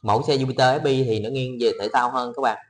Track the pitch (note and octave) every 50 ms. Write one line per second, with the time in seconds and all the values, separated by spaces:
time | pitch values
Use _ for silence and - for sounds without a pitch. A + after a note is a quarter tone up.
0 | - G#2 G#2 A#2 D3 - C#3+ C3 C3+ C3 C3 - C3 B2+ C3 D3+ B2+ C#3+ C3+ C3
1 | C3 A#2+ A2 A2 G#2 A2 C3+ C3+ C3 B2+ B2+ A#2+ A#2 A2+ F#2+ F2+ G2+ G#2+ - C3+
2 | A#2+ B2 C3 C3 B2 A#2+ A#2 C#3 C3+ A#2+ G#2+ - - _